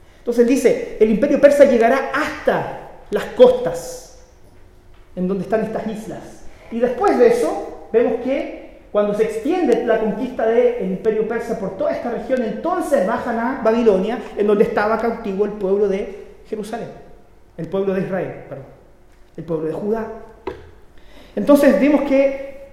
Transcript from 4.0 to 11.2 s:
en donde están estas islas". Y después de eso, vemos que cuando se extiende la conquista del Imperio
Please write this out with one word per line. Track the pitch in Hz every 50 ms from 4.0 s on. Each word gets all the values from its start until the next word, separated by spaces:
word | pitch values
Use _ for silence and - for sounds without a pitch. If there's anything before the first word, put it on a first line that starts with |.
| - - - - - - - - - - - - - - - - - - - - - - -
en | 185 180
donde | 180 196 185 175
están | - 226 226 196
estas | - - - -
islas". | 220 220 - - 170 143 - - - - - - - - - - -
Y | 226 233
después | 247 247 247 - 392 381 269 247
de | 240 220
eso, | - - 302 320 - - - - - - - -
vemos | - 233 247 240 233 -
que | - 254 277 311 - - - - - - - - - -
cuando | - 208 208 208 196
se | 220 214
extiende | - - - - 277 359 370 320 240 226 - -
la | 226 220 226
conquista | 220 208 - - 262 - - - 226
del | 226 233 247 247 240 233 208 190
Imperio | 185 185 - - 220 208 214